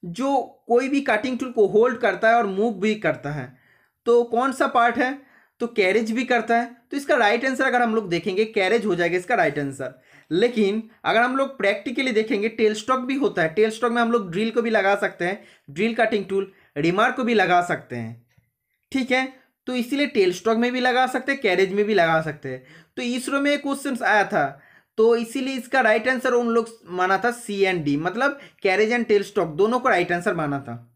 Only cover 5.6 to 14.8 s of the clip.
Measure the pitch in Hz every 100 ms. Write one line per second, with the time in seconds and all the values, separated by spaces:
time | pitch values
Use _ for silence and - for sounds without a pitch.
5.6 | 233 - 185 202 220 226 247 240 233 240
6.6 | 247 - _ 277 277 294 214 220 269 254
7.6 | 262 240 240 220 202 170 208 190 220 220
8.6 | 185 233 208 170 170 175 180 240 160 143
9.6 | 139 135 131 - _ - _ 160 240 240
10.6 | 196 214 220 _ - 202 247 262 269 -
11.6 | 196 208 - 240 262 214 220 208 220 220
12.6 | 214 214 - 254 247 269 214 185 160 160
13.6 | 220 220 247 233 233 233 190 170 226 233
14.6 | 233 220